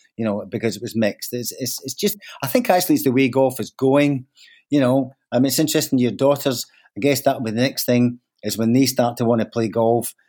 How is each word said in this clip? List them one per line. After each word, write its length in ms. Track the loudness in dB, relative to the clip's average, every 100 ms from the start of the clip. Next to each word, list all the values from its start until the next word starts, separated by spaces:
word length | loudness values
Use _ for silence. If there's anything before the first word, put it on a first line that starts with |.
| _ -6
you 80 |
know, 200 | -4 -4 -6
because 300 | -6 -4 -6
it 60 |
was 140 | -6 -2
mixed. 360 | -2 -2 -8
It's, 200 | -8 -8
it's, 280 | -8 -8 -8
it's 100 | -10
just, 240 | -4 -4 -4 -12 -10
I 40 | -2
think 200 | 0 2
actually 280 | 2 2 2
it's 80 |
the 80 | 2
way 160 | 2 2
golf 320 | 2 0 0
is 100 | -8
going, 560 | -2 2 4 2 0 -6 _ -20 _ _
you 100 | 2
know. 320 | 2 2 -2 -8 _
I 60 | 0
mean, 80 | 2
it's 120 | 2
interesting, 400 | 0 0 0 0
your 120 | 0
daughters, 560 | 2 2 2 0 -4 -6 _ _ -4
I 40 |
guess 220 | 0 2
that 140 | 0 0
would 80 |
be 80 | -2
the 100 | -2
next 240 | -2 -2 0
thing, 320 | 2 2 0 _ _
is 160 | -8 -2
when 140 | 2
they 140 | 2 2
start 300 | 2 0 0
to 60 |
wanna 220 | 0 0 0
play 220 | -2 -2
golf, 460 | 0 2 0 -2 -12